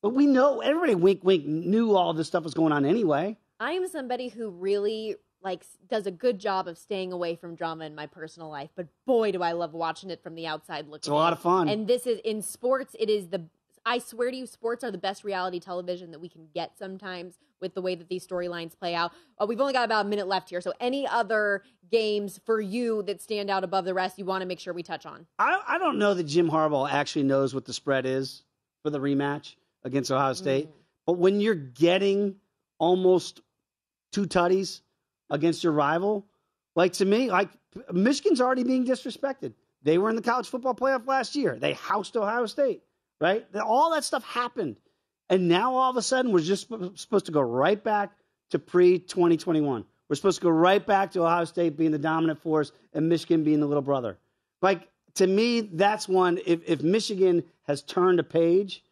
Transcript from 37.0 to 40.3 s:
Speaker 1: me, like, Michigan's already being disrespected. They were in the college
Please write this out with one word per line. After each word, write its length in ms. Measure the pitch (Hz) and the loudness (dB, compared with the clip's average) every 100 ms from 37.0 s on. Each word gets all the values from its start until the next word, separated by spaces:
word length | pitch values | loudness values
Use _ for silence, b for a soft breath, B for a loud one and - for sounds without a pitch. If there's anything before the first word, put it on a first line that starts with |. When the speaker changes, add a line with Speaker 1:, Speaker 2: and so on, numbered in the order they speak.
Speaker 1:
me, 260 | 196 214 262 | 2 2 2
like, 200 | 185 202 _ _ 190 - | 0 0 _ _ -20 -4
Michigan's 480 | 180 208 277 415 285 | 2 2 2 2 2
already 240 | 247 262 | 2 2
being 220 | 247 262 247 | 0 0 0
disrespected. 680 | 254 269 - 277 269 139 - _ _ | -2 -4 -6 -6 -6 -10 -14 _ _
They 160 | 139 165 | 2 2
were 100 | 208 | 2
in 60 | 226 | 0
the 60 | |
college 260 | 220 | 0